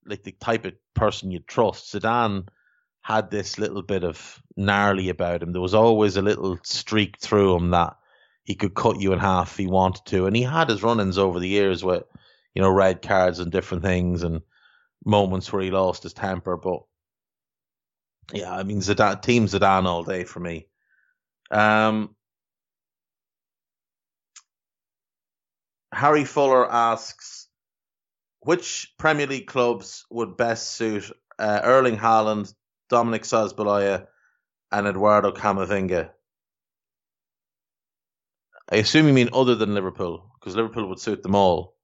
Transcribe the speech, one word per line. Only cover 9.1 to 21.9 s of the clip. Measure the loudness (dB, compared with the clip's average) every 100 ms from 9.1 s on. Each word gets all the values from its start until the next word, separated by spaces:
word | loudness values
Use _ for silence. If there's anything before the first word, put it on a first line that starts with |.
in | 2
half | 2 0 -2
if | -4
he | -2
wanted | 2 2 -2 -4
to. | -2 2
And |
he | 0
had | 0 0 0
his | 0
run-ins | 0 0 0 2
over | 0 0
the | -2
years | 2 2 0
with, | -2 -2 -4 -20 _ _ _
you | 0
know, | 4
red | 6 4 2
cards | 0 2 2 0
and | -4
different | -4 -4 -4
things | 0 0 0 -2
and | -4 -6 -10 _ _ _ _ _
moments | 0 2 2 -2 -4
where | -6
he | -2
lost | 0 -2 -2
his | -12
temper. | -8 -6 -6 -6 -8
But | -6 -8 _ _ _ _ _ _ _ _ _ _ _ _ _ _ -14
yeah, | -12 -10
I | -8
mean, | -6 -6
Zidane, | -4 2 2 0
team | 0 2 2
Zidane | 2 2 2 2
all | -2
day | -4 -8
for | -8 -10
me. | -10 -10 -14 _ _ _ _ _ _ _ _
Um, | 0 2 4 2